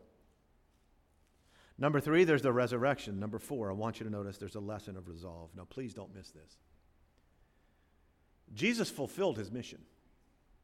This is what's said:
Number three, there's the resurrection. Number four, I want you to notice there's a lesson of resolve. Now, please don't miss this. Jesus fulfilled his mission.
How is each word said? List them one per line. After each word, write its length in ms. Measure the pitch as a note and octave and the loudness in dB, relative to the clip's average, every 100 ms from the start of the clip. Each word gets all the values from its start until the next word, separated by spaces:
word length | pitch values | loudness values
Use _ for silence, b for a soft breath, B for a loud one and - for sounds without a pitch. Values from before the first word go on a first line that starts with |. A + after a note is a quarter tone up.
| - _ _ _ _ _ _ _ _ _ _ _ _ _ b b b b | -16 _ _ _ _ _ _ _ _ _ _ _ _ _ b b b b
Number 200 | C#3+ D3 | 2 4
three, 240 | D3+ E3 | 6 8
there's 180 | F3 D3 | 8 6
the 100 | C3+ | 6
resurrection. 680 | A#2+ B2 A#2+ C3+ C3 A2 G2 | 4 4 4 2 2 -2 -4
Number 180 | G#2+ G#2+ | -4 -6
four, 320 | - C#3 G2+ | -6 -4 -2
I 40 | |
want 260 | G2 A2+ A2 | -2 -4 -4
you 40 | |
to 80 | A2 | -6
notice 280 | G#2 G2+ F#2+ | -4 -6 -8
there's 160 | F#2+ G#2+ | -8 -8
a 40 | |
lesson 380 | G2+ G#2 - F#2+ | -6 -8 -8 -12
of 100 | F2+ | -12
resolve. 440 | E2+ F2 E2+ E2+ F#2 | -12 -12 -14 -16 -16
Now, 100 | F2+ | -14
please 240 | C3 B2 | -10 -10
don't 200 | G2+ F#2+ F#2+ | -10 -14 -16
miss 160 | - | -20
this. 260 | D#2 D#2 - _ _ _ _ _ _ _ _ _ _ _ _ _ _ _ _ _ _ - G#2+ | -20 -20 -20 _ _ _ _ _ _ _ _ _ _ _ _ _ _ _ _ _ _ -14 -2
Jesus 340 | G3+ A#3 F#3 | 0 2 -2
fulfilled 480 | - - - F#3+ G#2+ | -4 -6 -2 0 0
his 140 | F#2+ | -4
mission. 260 | B2 - - - _ _ _ _ _ _ _ | -8 -10 -14 -20 _ _ _ _ _ _ _